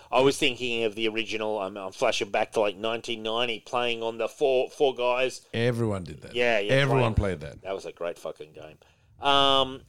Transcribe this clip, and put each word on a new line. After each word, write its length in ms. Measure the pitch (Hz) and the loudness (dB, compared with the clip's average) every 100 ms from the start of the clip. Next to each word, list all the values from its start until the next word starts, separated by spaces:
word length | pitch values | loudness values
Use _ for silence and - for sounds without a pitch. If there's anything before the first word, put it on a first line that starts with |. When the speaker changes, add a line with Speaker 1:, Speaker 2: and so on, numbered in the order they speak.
| - | 0
Speaker 1:
I 80 | 123 | 4
was 180 | 139 - | 4 4
thinking 460 | 143 120 123 117 | 0 0 -2 0
of 100 | 113 | 0
the 140 | 104 113 | 0 -2
original. 500 | 110 101 107 107 107 | -2 -4 -2 -2 -2
I'm, 180 | 95 104 | -4 -6
I'm 140 | 95 | -10
flashing 400 | - 120 - 104 | 0 0 2 0
back 220 | 107 107 | 0 0
to, 80 | 117 | 2
like, 160 | 104 92 | 0 0
nineteen 480 | 110 117 120 113 | -4 -4 -6 -6
ninety, 340 | 110 113 120 107 | -4 -2 -2 -4
playing 460 | - 123 120 113 | -4 -2 -2 -2
on 140 | 113 113 | -4 -4
the 100 | 110 | -4
four, 420 | - 143 127 127 | 0 2 2 0
four 240 | - 139 | 0 0
guys. 460 | 120 123 123 127 - - | 2 0 0 -2 -4 -6
Speaker 2:
Everyone 520 | 117 120 117 110 98 | 0 0 2 0 -2
did 180 | 82 78 | -6 -12
that. 140 | - 120 | -6 0
Speaker 1:
Yeah, 240 | 120 110 | 2 2
yeah, 140 | 104 | 4
Speaker 2:
Everyone 400 | 135 139 135 117 | 2 4 4 4
Speaker 1:
playing. 260 | 104 101 82 | 2 0 -2
Speaker 2:
played 100 | 73 | -8
that. 120 | - | -12
Speaker 1:
That 120 | 95 | -8
was 100 | 95 | -8
a 80 | 85 | -8
great 240 | - 85 82 | -8 -6 -6
fucking 320 | 80 - 76 | -10 -12 -16
game. 260 | 78 78 76 _ _ _ - | -16 -18 -20 _ _ _ -4
Um, 640 | 139 139 139 135 131 135 | 2 4 4 4 2 -4